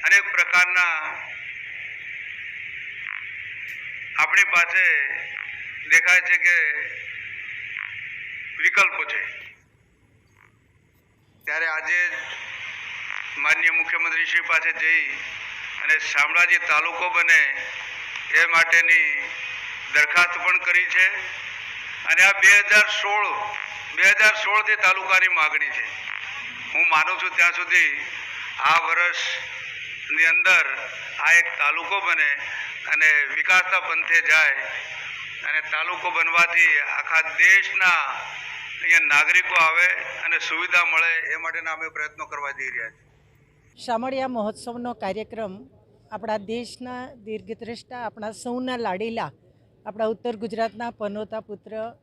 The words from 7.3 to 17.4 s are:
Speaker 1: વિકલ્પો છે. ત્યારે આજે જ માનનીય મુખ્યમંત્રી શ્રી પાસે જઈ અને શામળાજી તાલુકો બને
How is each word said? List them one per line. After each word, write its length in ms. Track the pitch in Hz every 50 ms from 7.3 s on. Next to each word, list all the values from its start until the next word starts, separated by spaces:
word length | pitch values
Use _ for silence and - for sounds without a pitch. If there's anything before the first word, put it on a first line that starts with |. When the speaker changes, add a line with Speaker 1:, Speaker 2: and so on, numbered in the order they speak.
| - - - - - - - - - 50 50 50 - - - - - - - - - - - - - - 156
Speaker 1:
વિકલ્પો 400 | 175 185 196 196 185 - 147 151
છે. 500 | - - - - - - - - - - _ _ _ _ _ _ _ _ _ _ _ _ _ _ _ _ _ _ _ _ _ _ _ _ _ _ _ _ _ _ _ _ _ _ _ _ _ _
ત્યારે 200 | - 147 160 165
આજે 440 | 160 160 156 160 - 185 180 175 175
જ 40 | 170 170 175 - - - - - - - - - - - - - - - - - 50 50 - - - -
માનનીય 340 | - - 160 165 160 165
મુખ્યમંત્રી 540 | 165 156 156 - 175 165 165 170 165 165 160
શ્રી 160 | 156 - 175
પાસે 300 | 165 165 165 165 165 170
જઈ 360 | 160 156 156 160 165 160 151 139 - - - - - - - - - - - - - - -
અને 160 | - 156 156
શામળાજી 580 | 151 - - 139 147 151 156 170 175 175 180 170
તાલુકો 520 | - - 156 151 156 170 170 165 180 180
બને 320 | 175 170 170 175 165 156